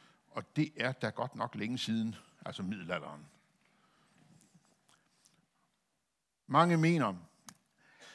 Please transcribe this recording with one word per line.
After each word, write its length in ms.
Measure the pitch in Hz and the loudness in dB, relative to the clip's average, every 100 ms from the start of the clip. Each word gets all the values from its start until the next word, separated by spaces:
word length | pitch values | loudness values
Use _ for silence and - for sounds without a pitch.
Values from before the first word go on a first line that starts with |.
| - _ _ | -20 _ _
Og 280 | - - - | -12 -4 -2
det 180 | 156 - | 0 0
er 160 | 123 | -2
da 180 | 135 110 | -2 -4
godt 260 | - 127 113 | -4 -6 -4
nok 200 | 113 104 | -6 -4
længe 220 | 107 127 | -4 -4
siden, 380 | - 113 113 107 - - - | -2 -2 -2 -6 -16 -16 -12
altså 180 | - | -8
middelalderen. 640 | 95 104 85 87 73 73 76 _ _ _ _ _ _ _ _ _ _ - _ _ _ _ _ _ _ _ _ _ _ _ _ _ _ _ _ _ _ _ - | -6 -6 -4 -4 -6 -14 -18 _ _ _ _ _ _ _ _ _ _ -20 _ _ _ _ _ _ _ _ _ _ _ _ _ _ _ _ _ _ _ _ 2
Mange 300 | 147 170 165 | 4 6 6
mener, 360 | 165 170 110 90 85 _ - - _ _ _ - - | 4 4 2 -2 -10 _ -20 -20 _ _ _ -20 -20